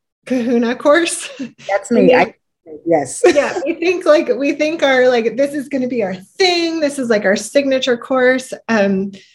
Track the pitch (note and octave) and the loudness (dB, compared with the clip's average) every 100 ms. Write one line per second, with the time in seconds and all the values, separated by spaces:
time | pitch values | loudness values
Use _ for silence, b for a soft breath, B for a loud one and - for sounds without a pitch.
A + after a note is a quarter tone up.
0 | _ _ - B3+ A#3 A#3+ A#3 B3 D4+ D#4+ | _ _ -6 -2 0 0 0 0 2 4
1 | E4 - - - A#3+ - - G3 - A3+ | 2 -4 -10 -12 -14 -12 -4 -4 0 2
2 | F#3+ B3+ F#3 - _ _ - D3+ E3 D#3+ | 4 4 2 -4 _ _ -20 -10 0 0
3 | C#3 - F4+ C#4+ A#3 F#4 A4+ - E4+ F4+ | 0 2 2 4 0 -4 -6 -2 -2 0
4 | E4 D4+ B3 A3 C#4+ C#4+ D4+ D#4+ C#4 C4 | 2 2 2 -2 -2 -2 -2 0 0 4
5 | B3+ A#3+ A3+ A3 C#4 D4 A#3+ C4+ B3 B3 | 4 2 0 -2 -2 -2 -6 -6 -4 -4
6 | F#3+ F#3 - - F#4 E4+ E4+ E4 C#4+ C#4 | -4 -6 -12 0 0 2 -2 -2 -4 -4
7 | A#3+ G#3 G#3 G#3+ - C#4+ C4+ C4 C4 A#3+ | -2 0 2 0 0 -2 0 0 0 -2
8 | - C4 B3+ C4 - - - A3 G3 F#3+ | -2 2 2 2 -4 -12 -2 0 2 0
9 | G3 G3 B | -4 -10 B